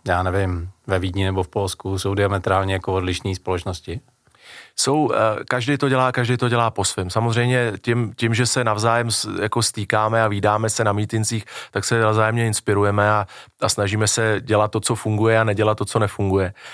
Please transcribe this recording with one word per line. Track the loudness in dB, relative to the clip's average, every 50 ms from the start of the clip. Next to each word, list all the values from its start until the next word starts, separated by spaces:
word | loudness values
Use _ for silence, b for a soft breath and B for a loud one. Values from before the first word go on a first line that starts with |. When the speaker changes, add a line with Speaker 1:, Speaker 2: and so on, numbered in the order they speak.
| _ -2
Speaker 1:
já | 0 0 0
nevím, | 0 0 0 0 0 -2 -4 -6 -8 -12 _ _ -2
ve | -2 -2
Vídni | -2 -2 -2 -2 -2
nebo | 0 0 -2 -4
v | -4
Polsku | -2 -4 -4 -4 -6 _ -6 -6 -6 -4
jsou | -2 -2 0
diametrálně | 0 0 2 0 0 0 0 0 0 2 0 -2
jako | -2 -2 -2 -2
odlišný | 0 0 -2 -4 -4 -4 -6 -6
společnosti? | -6 _ -4 -4 -4 -4 -6 -8 -8 -8 -10 -10 -10 _ _ _ _ _ _ B B B B B B B B B
Speaker 2:
Jsou, | B -2 0 2 2 2 2 2
eh, | 2 2 2 0 -2 -4 -4
každý | -4 -4 0 -2 0 0
to | 2 0
dělá, | 2 2 2 0
každý | 0 0 0 0 0 0
to | 0 0
dělá | 2 2 0 0
po | 0 -2 -2
svém. | -2 -2 -4 -6 -2
Samozřejmě | -2 0 0 2 2 2 2 2 2 2 0 0 -4 -4
tím, | -2 -2 0 0 0 -2 -4
tím, | -2 0 0 2
že | 2 2
se | 0 0 0 0
navzájem | 0 0 2 2 2 2 2 0 0
s-, | -2 -4 -4 -6 -4 -4
jako | -4 -2 0 0 0
stýkáme | 0 -2 -4 -4 -2 0 2 2 2 2 2 2
a | 2
vídáme | 0 0 2 2 2 2 0 -2
se | 0 0 0
na | 0 2
mítincích, | 0 -2 -2 -2 -2 -2 -2 -4 -6 -8 B B B B B
tak | -6 -4 -2
se | 0 0 2 2 2
vzájemně | 4 4 2 2 2 0 0 0
inspirujeme | -2 -2 0 0 2 2 2 2 2 2 2 4
a, | 2 2 0 B B B B B B _
a | -4 -2
snažíme | 0 0 0 0 0 0 0 0
se | 0 0 0 0 0 -2
dělat | 0 0 2 2 2 2
to, | 0 -2
co | -2 -2 -4
funguje | -2 -2 -2 0 2 4 4 4 4
a | 4
nedělat | 2 2 2 2 2 2 0
to, | -2
co | -2 0 0
nefunguje. | 0 0 0 -2 0 2 2 2 2 0 -4 B B B